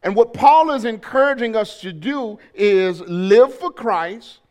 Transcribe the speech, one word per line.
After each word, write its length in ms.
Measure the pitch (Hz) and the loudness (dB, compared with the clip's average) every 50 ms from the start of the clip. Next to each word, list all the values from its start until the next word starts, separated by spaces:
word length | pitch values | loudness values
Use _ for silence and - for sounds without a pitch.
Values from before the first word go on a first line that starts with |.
And 120 | - 180 202 | -6 -4 0
what 200 | 208 233 233 233 | 0 0 0 0
Paul 360 | - 247 285 294 320 320 311 | 2 4 4 6 6 4 2
is 140 | 294 269 214 | -2 -4 -4
encouraging 720 | 240 240 202 - - - 269 269 285 277 247 233 233 220 | -6 -8 -8 -14 -6 0 0 0 0 0 -2 -4 -4 -4
us 240 | 220 208 202 - - | -4 -6 -6 -10 -16
to 120 | - 190 | -14 -14
do 460 | 180 156 151 240 285 285 254 220 208 - _ _ _ | -14 -10 -8 -8 -6 -6 -8 -10 -12 -14 _ _ _
is 460 | - 202 208 202 190 185 185 180 160 | -2 0 2 2 2 0 0 -4 -6
live 540 | 185 185 175 175 185 190 202 226 254 269 - | -10 -8 -6 -6 0 4 6 6 6 4 2
for 160 | - 359 349 | -8 -10 -10
Christ 680 | - - - 240 202 170 165 170 202 233 - - - _ _ _ | -10 -8 -6 -4 -4 -4 -4 -6 -10 -14 -18 -20 -20 _ _ _